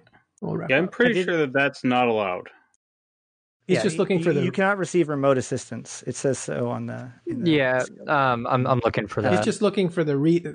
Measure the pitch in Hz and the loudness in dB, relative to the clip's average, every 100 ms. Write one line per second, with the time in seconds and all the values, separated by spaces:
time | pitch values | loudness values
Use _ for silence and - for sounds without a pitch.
0 | _ _ _ - - - - 135 185 - | _ _ _ -10 -6 -4 0 0 0 2
1 | 240 185 185 170 139 135 139 - 127 123 | 2 2 0 0 0 2 0 0 0 2
2 | 120 110 95 90 - _ _ _ _ _ | 2 2 0 -4 -10 _ _ _ _ _
3 | _ _ _ _ _ _ - 185 190 160 | _ _ _ _ _ _ 0 0 2 0
4 | 180 180 170 143 131 196 190 202 165 180 | 0 0 2 0 0 0 0 0 0 0
5 | 151 143 139 127 - 127 - 117 131 - | 0 2 2 2 0 -6 -8 -14 -14 -12
6 | - - 143 123 - 147 120 117 117 120 | -10 -4 -2 -2 -4 -4 -4 -6 -8 -10
7 | 123 - 349 277 175 147 131 127 - - | -14 -14 -10 -2 2 2 4 2 -2 -6
8 | - 147 131 117 123 127 135 123 113 117 | -2 2 2 0 0 0 2 2 2 -2
9 | 101 - 104 107 208 - 202 208 180 175 | -4 -2 2 2 0 0 0 2 -2 0
10 | 147 139 160 170 170 | 0 2 2 2 0